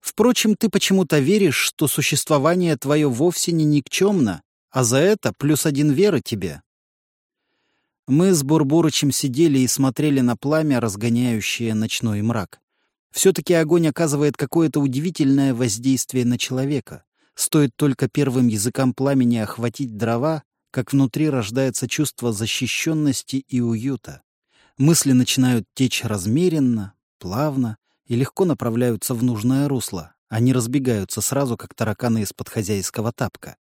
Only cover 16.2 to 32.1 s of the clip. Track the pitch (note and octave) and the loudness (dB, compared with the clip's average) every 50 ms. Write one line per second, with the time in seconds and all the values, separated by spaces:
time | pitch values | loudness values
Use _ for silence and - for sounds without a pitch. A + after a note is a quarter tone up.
16.2 | B2 A#2+ B2 A#2 - - C3 B2+ C3+ C#3 D3 C3 - - - C2+ _ _ _ _ | 0 0 0 -2 -2 -4 -4 -4 -2 -2 -4 -4 -6 -8 -18 -20 _ _ _ _
17.2 | _ _ _ - - - - D#3 D3 C3 _ - D3 C#3+ B2+ - C#3 B2+ _ C#3+ | _ _ _ -8 -6 0 2 2 2 2 _ 0 0 0 0 0 -2 -2 _ 0
18.2 | D3 C3+ A#2+ C3 B2+ A#2+ G#2+ G#2 G2 B2 - - C3+ B2+ A#2+ - C3 C#3 C#3 C3+ | -2 0 2 2 2 2 2 0 -4 -4 -2 0 0 0 0 0 0 0 2 2
19.2 | B2+ A#2+ A#2+ A#2 G#2+ G#2 - - A#2 A#2+ A2+ - C#3+ B2 A2 G2+ A#2 A#2 A#2 A#2 | 2 2 2 0 -2 -4 -6 -6 -6 -6 -4 -6 -10 -10 -6 -4 -2 -2 -2 -2
20.2 | C3 D#3 D#3+ D3 _ _ _ _ _ _ - D3 B2 - - C#3 C3+ B2+ - D3 | -2 -2 -4 -4 _ _ _ _ _ _ -6 -6 -4 0 2 2 2 2 0 -2
21.2 | D3+ D#3 C3+ B2+ A2 F#2+ A2+ C3+ C3+ C3 A#2 - - - - - D3+ - - - | 0 0 0 -2 -4 -2 -2 -2 -2 0 -2 -4 -6 -6 -2 -2 -2 -4 -4 -4
22.2 | A#2+ A#2+ A2 G2 A2+ G#2+ - - C3 A2+ - - - E3 D#3+ D#3 D3+ C#3+ C3 - | -4 -4 -2 -2 -4 -4 -4 -4 -4 -4 -4 -4 -4 -2 -2 0 0 0 -2 -2
23.2 | - - - C3+ - _ - B2 A#2+ A#2 A#2 G#2+ A#2 C#3 C3+ - - - - - | -6 -6 -8 -8 -6 _ -4 -2 -2 0 -2 -2 -4 -6 -6 -6 -10 -16 -20 -20
24.2 | _ _ _ _ _ _ _ _ _ _ _ - C3+ D3+ E3+ - - C#3 C3 B2+ | _ _ _ _ _ _ _ _ _ _ _ 2 4 4 4 4 4 4 4 4
25.2 | B2 - - C3+ C3 B2+ B2 A#2 G2 _ _ - C3 B2 - - - G#2+ G#2+ G2+ | 4 4 2 2 2 2 2 0 -2 _ _ 0 0 0 0 -4 -4 -4 -4 -4
26.2 | F2 G#2+ A2+ D3+ F3+ F3+ D#3+ D#3 C3+ B2+ A#2+ A2 G2 G#2 _ _ _ _ _ _ | -2 0 0 2 2 2 2 2 2 2 0 0 -4 -8 _ _ _ _ _ _
27.2 | - F2+ F#2+ A#2+ D3 D#3 C#3 C3+ B2 A2+ G#2+ _ _ _ _ _ _ _ A#2+ A#2 | -10 -6 -4 -2 -2 -2 0 -2 -2 -2 -4 _ _ _ _ _ _ _ -2 -2
28.2 | C3+ - _ - F#3+ F3+ C#3+ - A2+ A#2 A2+ A#2+ B2 B2 A#2 G2+ - - C3 A2+ | -2 -2 _ -2 0 0 0 -2 -2 -2 0 0 0 0 0 -2 -4 -6 -4 -2
29.2 | C3 B2 A#2+ G#2 G#2 B2 C3 C3+ C#3+ C#3 C#3 A#2+ - - - F#2 D#2+ - _ _ | 0 -2 -2 0 0 0 0 2 0 0 -2 -4 -4 -6 -8 -10 -10 -12 _ _
30.2 | _ _ A2 A2 A#2+ B2+ C3 B2+ A2 A#2 B2+ C#3+ C3 B2+ A#2 G#2 F#2+ - - A2+ | _ _ -2 0 2 2 2 2 0 0 -2 -2 0 0 -2 -2 -2 -6 -6 -6
31.2 | - - - C#3 C#3+ B2+ A#2 - - - - - - A2 G#2 - - A#2+ | -4 -2 -2 -2 -2 -2 -4 -6 -8 -20 -8 -6 -4 -4 -4 -4 -2 -2